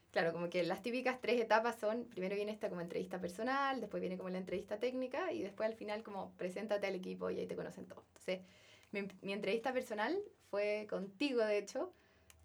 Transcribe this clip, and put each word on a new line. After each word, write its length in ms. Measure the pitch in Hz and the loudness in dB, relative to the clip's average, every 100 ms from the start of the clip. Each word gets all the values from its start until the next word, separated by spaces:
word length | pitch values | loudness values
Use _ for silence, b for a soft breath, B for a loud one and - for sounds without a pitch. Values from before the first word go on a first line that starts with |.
| b | b
claro, 200 | 202 170 | 2 2
como 160 | 165 175 | 2 0
que 140 | 175 | 2
las 180 | 170 196 | 2 0
típicas 380 | 240 247 254 254 | 0 0 0 0
tres 200 | 311 247 | 2 4
etapas 380 | 220 220 233 233 | 6 6 6 2
son, 260 | 208 233 233 | 0 0 -2
primero 300 | - 185 202 | -2 0 0
viene 160 | 208 | -2
esta 160 | 214 208 | -2 -2
como 100 | 175 | -2
entrevista 400 | 170 - 180 180 | -2 -2 -2 -4
personal, 600 | 185 185 247 269 277 262 | -4 -2 0 2 2 0
después 200 | 208 180 | -2 -2
viene 160 | 185 185 | -2 -2
como 140 | 185 | -4
la 80 | 185 | -4
entrevista 400 | 185 185 - 208 | -2 -4 -2 -2
técnica 520 | 247 254 254 269 370 | 0 0 -2 -2 -2
y 100 | 330 | -2
después 260 | 196 - 220 | -4 0 -2
al 60 | 220 | -2
final 260 | 208 214 | -4 -4
como 300 | 220 196 190 - | -4 -8 -8 -4
preséntate 480 | 185 185 208 208 196 | -4 -2 0 2 2
al 80 | |
equipo 340 | 185 185 185 180 | 0 -4 -2 -2
y 80 | 185 | 0
ahí 60 | 185 | -2
te 100 | 180 | -4
conocen 300 | 175 185 185 | -6 -8 -12
todos. 180 | - - | -14 -20
Entonces, 320 | - - 185 B B B B B | -10 -4 -4 B B B B B
mi, 160 | 202 196 - | -6 -6 -6
mi 100 | 190 | -4
entrevista 380 | 202 190 226 269 | -2 2 2 2
personal 420 | 254 247 208 226 381 415 - - | 0 0 0 2 0 -2 -10 -4
fue 360 | 202 208 214 208 | 0 2 0 -2
contigo, 540 | 180 196 - 285 240 | -4 -4 0 2 4
de 140 | 214 208 | 6 4
hecho, 340 | 202 262 370 - B B B B | 2 -2 -4 -6 B B B B